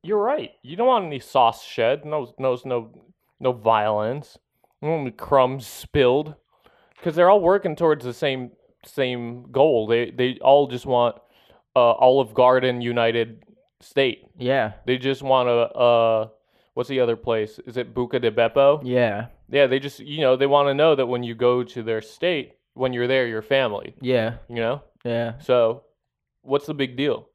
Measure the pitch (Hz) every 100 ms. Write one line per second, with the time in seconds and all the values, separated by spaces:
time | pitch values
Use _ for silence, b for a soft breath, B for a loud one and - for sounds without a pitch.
0 | 160 208 214 302 - _ 123 175 247 240
1 | 180 139 - 131 117 - - - 113 147
2 | 151 151 123 - 131 123 131 123 113 -
3 | _ _ _ _ 127 120 110 113 107 107
4 | 107 139 - _ _ _ _ _ 147 160
5 | 135 - - 139 127 135 113 - - 151
6 | 123 135 156 151 _ b b b b _
7 | 175 160 175 208 170 196 190 147 165 151
8 | 123 120 147 131 123 _ _ _ - -
9 | 127 123 117 123 120 127 151 120 107 117
10 | 117 123 127 127 131 143 139 123 139 123
11 | 120 - b b b b b 131 120 113
12 | 127 135 117 113 127 127 127 123 120 120
13 | 117 117 113 110 _ _ _ _ _ -
14 | 131 - _ - 123 135 107 101 - 127
15 | 131 131 135 131 123 120 117 - 120 117
16 | 113 110 110 _ _ _ _ - 123 131
17 | 120 113 123 113 107 - - 120 117 113
18 | 123 127 117 107 117 139 139 147 127 123
19 | 117 101 123 - _ 139 135 135 139 -
20 | 135 147 139 127 139 143 143 139 160 143
21 | 123 123 120 117 123 123 120 127 113 110
22 | 110 - 175 160 123 _ _ - 131 123
23 | 123 131 120 110 107 135 123 104 - _
24 | 123 127 113 120 - 120 113 143 _ _
25 | 123 117 117 123 - 123 113 113 _ _
26 | _ _ _ _ 123 143 151 147 131 123
27 | 143 113 -